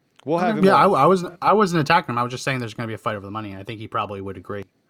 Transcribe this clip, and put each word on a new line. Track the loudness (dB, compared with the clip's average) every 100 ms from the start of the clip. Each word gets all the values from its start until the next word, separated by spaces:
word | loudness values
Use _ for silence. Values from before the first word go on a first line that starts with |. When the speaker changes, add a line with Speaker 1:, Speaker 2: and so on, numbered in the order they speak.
| _ _ -4
Speaker 1:
We'll | -2
have | 0
Speaker 2:
Okay. | 2
Speaker 1:
him | 4
Speaker 2:
Yeah, | 6
Speaker 1:
on. | 4 6
Speaker 2:
I, |
I | 4
wasn't, | 4 0 -4
I | 2
wasn't | 4 2 2
attacking | 2 2 2
him. | -2
I |
was | -2
just | -4 -4
saying | -4
there's | -6
gonna | -8 -8
be |
a | -6
fight | -6 -6
over | -8
the |
money. | -10 -10 -12
I |
think | -12 -12
he | -8
probably | -6 -6 -8
would | -10 -12
agree. | -10 -10 -12 _ _